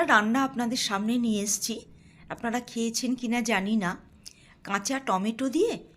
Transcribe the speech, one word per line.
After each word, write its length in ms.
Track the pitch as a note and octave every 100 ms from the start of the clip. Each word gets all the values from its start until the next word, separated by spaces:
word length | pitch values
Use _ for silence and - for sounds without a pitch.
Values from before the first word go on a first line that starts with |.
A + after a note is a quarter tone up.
| D#4+
রান্না 340 | A3+ G#3+ B3+
আপনাদের 380 | C4+ B3+ A#3 B3+
সামনে 320 | - G3 G#3+ B3
নিয়ে 240 | A#3+ G#3
এসেছি। 320 | G3+ - - A3+ - - - - -
আপনারা 300 | E3 A#3+ A#3+
খেয়েছেন 500 | B3 A#3 A3+ A3+ B3 B3+
কিনা 240 | A#3+ A#3+
জানি 340 | A3 G3+ G3 A3
না। 160 | F3+ - - - - - - - -
কাঁচা 320 | G3+ G3+ C4+
টমেটো 460 | C4+ F#3 G3+ A3+ C4+
দিয়ে 240 | D#4 A4+ B3 -